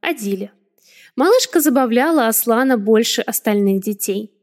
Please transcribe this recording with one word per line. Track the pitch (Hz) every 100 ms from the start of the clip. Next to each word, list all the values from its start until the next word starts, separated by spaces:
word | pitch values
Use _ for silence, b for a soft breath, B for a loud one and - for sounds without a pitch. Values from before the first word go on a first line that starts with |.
Адиля. | - 294 202 196 202 _ _ _ b b b -
Малышка | 320 494 - 349
забавляла | 302 262 254 233 294 320 226
Аслана | 226 - 226 262 247
больше | 202 220 233 -
остальных | - 220 - 208 202 196
детей. | 190 202 - 196 214 _